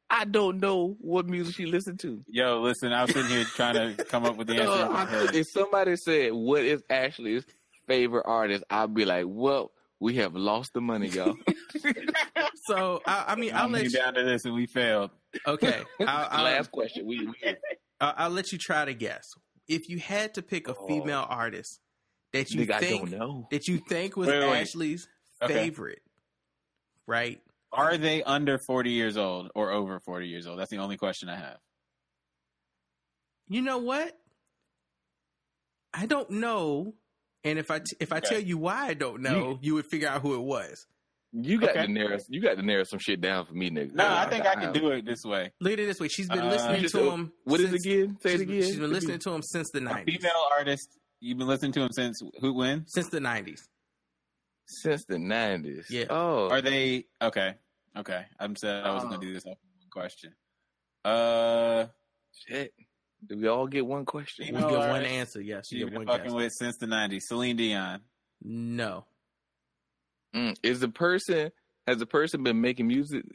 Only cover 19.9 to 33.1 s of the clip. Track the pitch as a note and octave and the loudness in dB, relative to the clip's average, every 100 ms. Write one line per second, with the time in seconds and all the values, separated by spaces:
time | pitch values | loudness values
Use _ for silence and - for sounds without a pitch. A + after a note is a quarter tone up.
19.9 | F3 - G3+ G#3+ G#3 F3+ F3 C#3 - - | -8 -4 -2 -2 -6 -6 -6 -4 -8 -4
20.9 | D3+ D3 C#3+ - B2 A#2 G2+ - - _ | -2 -2 -2 -2 -4 -4 -4 -12 -16 _
21.9 | _ _ _ _ C3 C3 - A2+ G#2 F3+ | _ _ _ _ -2 -2 0 2 2 2
22.9 | - F2+ F#2+ A#2+ C#3 A2+ C#3+ F3+ F3 - | 0 -2 -6 -6 -8 -4 -4 0 -2 0
23.9 | E3+ G3 G3 C#3+ C#3+ C#3 B2+ - E3 D#3 | -2 -2 0 2 4 4 2 0 -2 -4
24.9 | E3+ - _ _ - A#2+ A2+ D#3+ C3 D2 | -4 -8 _ _ -4 0 2 0 -4 -10
25.9 | - _ _ _ _ _ _ _ _ _ | -12 _ _ _ _ _ _ _ _ _
26.9 | _ - A#2 A#2+ A#2+ _ _ _ B2 D3+ | _ -2 0 0 -6 _ _ _ 2 4
27.9 | E3+ D#3 D#3 - C#3 D3 C3+ - B2+ B2 | 4 2 2 2 2 2 0 0 0 2
28.9 | A#2 A2+ G#2 G2 F2+ F#2 - G#2 G#2 F#2+ | 2 0 0 0 -2 -4 -2 0 0 -2
29.9 | F#2 - F2 F2+ E2+ E2+ F2 F#2+ G#2 G2 | -6 -8 -8 -8 -8 -10 -8 -8 -6 -6
30.9 | G2 G2 F#2 F2+ F2 C#2+ A#1+ _ _ _ | -2 -4 -4 -8 -10 -12 -16 _ _ _
31.9 | _ _ _ _ _ _ _ _ _ _ | _ _ _ _ _ _ _ _ _ _
32.9 | _ _ | _ _